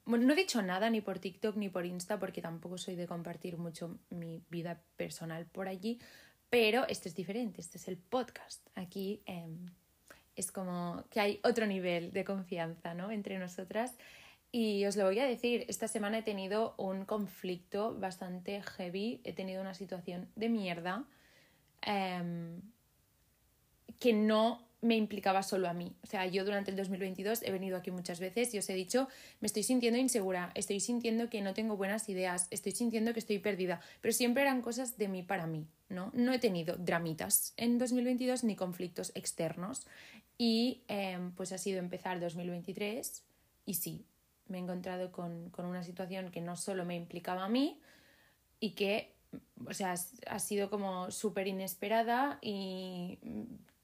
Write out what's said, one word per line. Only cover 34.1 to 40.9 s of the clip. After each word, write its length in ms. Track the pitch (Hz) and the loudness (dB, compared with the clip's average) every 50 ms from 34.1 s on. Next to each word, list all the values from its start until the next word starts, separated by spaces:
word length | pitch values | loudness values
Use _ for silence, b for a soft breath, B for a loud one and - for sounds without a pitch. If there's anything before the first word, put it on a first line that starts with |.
siempre 300 | 226 - 247 240 240 269 | 4 4 4 4 6 6
eran 200 | 277 277 262 254 | 6 4 4 4
cosas 360 | 233 233 233 240 262 254 - - | 2 0 -2 -2 -2 -2 -2 -2
de 100 | 208 196 | 0 0
mí 140 | 190 185 | 0 -2
para 240 | 180 - 196 185 165 | -2 -2 -2 0 0
mí, 220 | 165 160 156 151 156 - _ _ - | 0 -2 -4 -4 -8 -12 _ _ -8
¿no? 220 | 190 180 185 202 - | -6 -4 -4 -2 2
No 180 | 247 240 247 262 | 4 4 6 6
he 60 | 247 | 4
tenido 360 | 254 220 185 175 160 165 170 - | 4 4 4 2 0 0 -2 -2
dramitas 760 | 180 175 180 170 170 165 160 160 180 190 - - - - - - | 0 2 2 2 2 0 -2 -2 2 4 4 4 4 2 -4 0
en 200 | 226 240 240 240 | 2 4 4 4
dos 160 | 254 240 247 | 4 4 4
mil 120 | 247 240 | 4 4
veintidós 380 | 254 254 240 254 247 254 247 247 | 4 2 2 2 2 2 2 2
ni 120 | 226 190 | 2 2
conflictos 560 | - 190 180 175 - 180 175 175 - 180 - - | 0 0 -2 -2 -2 -4 -4 -4 -6 -6 -6 -6
externos 720 | - - - - - 165 160 165 175 175 202 269 - - B B B B B B B B B _ - | -6 -6 -4 -2 -2 -2 -2 -2 -4 -6 -6 -6 -8 -10 B B B B B B B B B _ 0
y, 440 | 240 233 226 226 233 254 247 - - | 2 4 4 4 4 2 0 -2 -6
em, 440 | - | -6